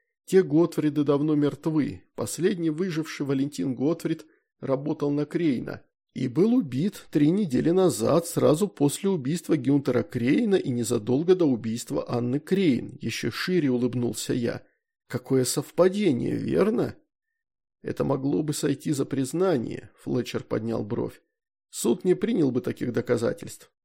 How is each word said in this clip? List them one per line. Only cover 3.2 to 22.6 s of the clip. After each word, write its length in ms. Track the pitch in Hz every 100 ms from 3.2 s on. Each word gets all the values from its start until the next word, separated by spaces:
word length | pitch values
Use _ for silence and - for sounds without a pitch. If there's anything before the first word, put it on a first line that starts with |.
| 139
Валентин 500 | 139 143 - 160 117
Готфрид 500 | 139 165 165 160 - _ _ -
работал 520 | 131 135 147 151 143
на 140 | 143 147
Крейна 580 | 160 165 120 - - _ _ _
и 140 | - 131
был 260 | 120 214
убит 540 | 254 160 123 190 - -
три 180 | 160 147
недели 420 | 190 185 123 151
назад, 540 | 185 180 - 117 156 170
сразу 400 | 151 127 151 202
после 420 | - 143 - 196
убийства 480 | 185 127 170 - 160
Гюнтера 460 | 123 143 139 123
Крейна 520 | - 123 117 311 233 190
и 140 | 147
незадолго 680 | 120 113 120 104 131 170 180
до 100 | 160
убийства 600 | 117 113 117 - 143 -
Анны 320 | 123 123 139
Крейн», 580 | - 190 180 117 104 -
еще 300 | 113 - 127
шире 380 | - - 180 143
улыбнулся 640 | 123 123 120 120 - -
я. 300 | 120 117 - - _ _ _ -
«Какое 360 | 123 - 131
совпадение, 920 | 127 - - - 185 202 202 120 - 113
верно?» 600 | - 135 202 233 135 - _ _ _ _ _ _ _ _ 127
«Это 180 | -
могло 380 | 143 139 135 175
бы 120 | 151
сойти 380 | 147 147 135 -
за 120 | 135 135
признание», 840 | 127 131 165 190 139 110 - - _
Флетчер 460 | - 131 113 117
поднял 400 | - 117 113 113
бровь. 380 | 104 120 120 - _ _ _ _ _
«Суд 340 | - 208 202
не 120 | 185 180
принял 340 | 208 233 139
бы 120 | 120